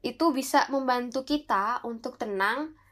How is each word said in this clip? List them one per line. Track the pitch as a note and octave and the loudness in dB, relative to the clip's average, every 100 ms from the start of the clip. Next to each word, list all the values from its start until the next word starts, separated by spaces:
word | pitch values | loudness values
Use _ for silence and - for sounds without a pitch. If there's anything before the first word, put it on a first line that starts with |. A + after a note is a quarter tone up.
itu | C4+ A3+ E4 | -6 0 2
bisa | C4 C4 C#4+ - | 2 2 2 4
membantu | C4+ C4 B3 B3 C4 C4 | 0 0 0 -2 -6 -2
kita | D4 D4 G3+ G#3 B3 | -2 2 0 2 -2
untuk | A3+ A#3 B3 - | -6 -8 -10 -6
tenang | A3 G3 G3 B3+ D#4 - _ | -6 0 0 0 -6 -12 _